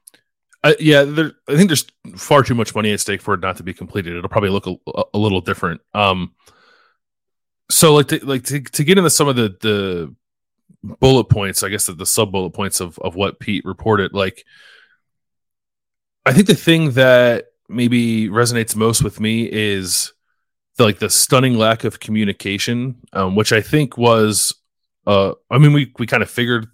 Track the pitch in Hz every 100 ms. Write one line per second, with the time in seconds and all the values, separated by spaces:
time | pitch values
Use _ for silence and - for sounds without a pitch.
0 | _ _ _ _ _ _ 147 151 156 143
1 | 143 151 151 - - 147 196 143 - _
2 | - 90 - 143 123 120 110 107 107 101
3 | - 98 - 95 95 90 87 87 90 107
4 | 87 85 87 113 101 98 92 90 - -
5 | - 104 107 95 87 95 90 82 _ 104
6 | 98 92 90 _ _ _ _ _ _ _
7 | _ _ _ _ _ _ - - 160 147
8 | 143 156 131 135 117 143 123 - 147 190
9 | 165 - 143 123 110 95 110 101 95 87
10 | 76 - _ _ _ _ _ _ - -
11 | 135 131 110 107 98 - 98 98 - 82
12 | 92 - 104 95 90 - 98 - 90 -
13 | 92 87 98 - - 101 92 92 113 104
14 | 92 98 95 - _ _ - _ _ _
15 | _ _ _ _ _ _ _ _ _ _
16 | _ _ - 139 208 160 - 165 156 127
17 | 127 123 123 117 - _ - 117 120 120
18 | 117 113 110 107 117 120 113 107 110 110
19 | 107 - 107 113 117 107 107 98 90 -
20 | - _ _ _ _ _ _ - 110 101
21 | 104 - - 131 131 117 110 110 113 -
22 | - 107 101 95 101 101 - 120 131 123
23 | _ 98 95 98 110 113 - 151 147 -
24 | 120 113 107 101 - - _ _ _ _
25 | - 101 95 - - 123 147 147 127 -
26 | 113 123 101 - 120 120 110